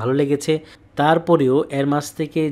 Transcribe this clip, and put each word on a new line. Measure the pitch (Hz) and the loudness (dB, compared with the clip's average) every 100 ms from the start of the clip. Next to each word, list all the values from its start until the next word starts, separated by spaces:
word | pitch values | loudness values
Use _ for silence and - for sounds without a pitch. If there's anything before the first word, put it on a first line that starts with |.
ভালো | 113 139 | -2 0
লেগেছে। | 139 143 - 156 - - - - | 0 -2 -2 -4 -6 -20 -12 -2
তারপরেও | 143 165 165 165 131 135 - 139 | 2 2 4 2 4 2 0 -2
এর | 139 | -2
মাঝ | 143 143 - | -2 -4 -8
থেকে | 151 160 156 | -6 -4 -4